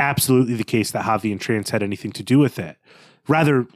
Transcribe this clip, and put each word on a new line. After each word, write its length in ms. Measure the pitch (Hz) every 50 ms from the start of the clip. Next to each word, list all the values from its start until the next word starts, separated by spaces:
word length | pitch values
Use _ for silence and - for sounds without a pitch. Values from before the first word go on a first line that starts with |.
absolutely 540 | 143 139 143 - - - 131 123 131 120 123
the 100 | 110 110
case 260 | - - 113 101 -
that 140 | - 110 92
Javi 260 | 104 110 104 - 110
and 100 | 101 95
Trance 300 | - - 117 107 98 -
had 120 | - 110
anything 280 | 101 101 101 - - 107
to 100 | - - 101
do 140 | - 123 143
with 200 | 147 123 - -
it. 180 | 92 78 76 _ _ _ - - - _ _ _ _ -
Rather, 380 | 151 160 165 147 143 127 120 - _